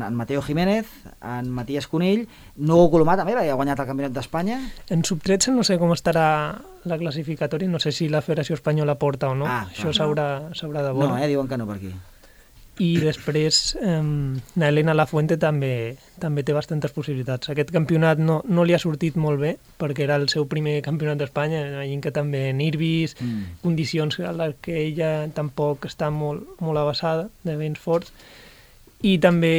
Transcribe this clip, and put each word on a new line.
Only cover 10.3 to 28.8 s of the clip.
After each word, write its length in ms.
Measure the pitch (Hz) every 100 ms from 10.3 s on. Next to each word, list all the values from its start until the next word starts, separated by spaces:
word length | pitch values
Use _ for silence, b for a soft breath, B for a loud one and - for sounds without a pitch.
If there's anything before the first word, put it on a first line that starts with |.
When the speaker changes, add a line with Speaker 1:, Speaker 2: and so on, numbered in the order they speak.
| 139 156
Speaker 2:
s'haurà 320 | 170 156 147 139
de 60 |
veure. 140 | 135 139
Speaker 1:
No, 100 | 131
eh, 80 | 147
diuen 220 | 143 131
que 80 | 123
no 80 | 107
per 140 | 101
aquí. 100 | 95 92 - - b b b - - -
Speaker 2:
I 200 | 175 170
després, 720 | 156 151 - 151 156 - - 330
em, 540 | 226 160 151 147 139 131 - -
na 60 | 147
Elena 240 | 147 160
Lafuente 460 | 156 151 156 151 160
també, 560 | 160 151 135 123 113 135 B B
també 220 | 165 143
té 80 | 139
bastantes 400 | 147 - 151 143
possibilitats. 560 | - 147 131 123 127 -
Aquest 220 | 147 147
campionat 460 | 170 156 165 160 156
no, 220 | 160 156
no 220 | 240 170 170
li 60 | 175
ha 20 |
sortit 380 | 175 151 165 160
molt 240 | 151 143
bé, 140 | 147 - - -
perquè 240 | 151 143
era 140 | 143 143
el 60 | 139
seu 160 | 156 139
primer 360 | 151 151 147
campionat 320 | 143 151 151 147
d'Espanya, 460 | 139 - 151 160 143
imagino 320 | 139 139 139
que 80 | 143
també 300 | 139 147 139 135
nervis, 640 | 131 156 151 160 165 160 -
Speaker 1:
Mm. 440 | 123 110 95 87
Speaker 2:
condicions 560 | 175 160 151 160 156 147
a 140 | 175 170
les 200 | 160 139
que 160 | - 165
ella 500 | 156 156 160 156 151
tampoc 540 | 156 151 131 147 143 175
està 220 | - 151
molt, 320 | 151 151 147 302 381
molt 160 | 160 151
avasada, 540 | 147 143 165 160 202 -
de 120 | 175 151
vents 240 | 156 151
forts, 320 | - 165 - B B B B B B B